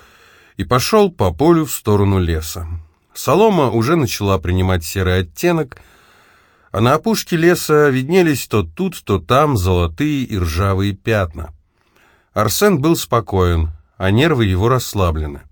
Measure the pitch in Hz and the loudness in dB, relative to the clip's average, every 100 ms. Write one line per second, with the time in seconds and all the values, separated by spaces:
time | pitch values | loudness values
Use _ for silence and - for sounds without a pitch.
0 | - _ _ _ _ - 92 127 - 220 | -20 _ _ _ _ -10 -2 -2 2 2
1 | 202 - 95 80 156 165 156 - - 104 | 2 0 -2 2 4 4 2 -4 0 2
2 | 101 95 85 80 78 92 82 85 - _ | 2 2 0 -2 -6 -10 -10 -12 -14 _
3 | _ - - 165 220 180 131 113 117 170 | _ -8 0 4 4 4 2 0 0 0
4 | 123 - 101 95 87 92 92 92 - 98 | 0 -2 0 0 0 0 2 0 -2 -4
5 | 90 92 87 - 175 165 135 - _ _ | 0 0 -2 -2 0 0 -4 -10 _ _
6 | _ _ _ _ _ _ _ 98 117 151 | _ _ _ _ _ _ _ -2 0 0
7 | 226 214 - 165 170 170 - 151 147 131 | 0 -4 -2 0 2 2 2 2 2 0
8 | 131 185 170 135 - 110 82 - 185 - | 0 2 2 0 -2 -2 -2 -4 -6 -6
9 | - 98 - 127 151 120 90 90 85 82 | -4 -2 0 0 2 0 0 0 0 -2
10 | 151 143 123 101 87 80 98 95 101 98 | -4 -4 -4 -4 -4 -2 -2 0 -2 -4
11 | - 110 87 80 78 - _ _ _ _ | -2 -2 -2 -6 -16 -16 _ _ _ _
12 | _ _ _ - - - 208 170 151 165 | _ _ _ -2 -2 2 2 2 2 0
13 | - 120 - 95 87 85 80 - _ - | 0 -2 -2 0 2 0 -2 -6 _ -6
14 | 95 107 160 135 101 92 113 127 - 104 | 0 2 2 2 0 2 0 0 -2 -2
15 | 87 78 76 71 - | -2 -2 -6 -10 -18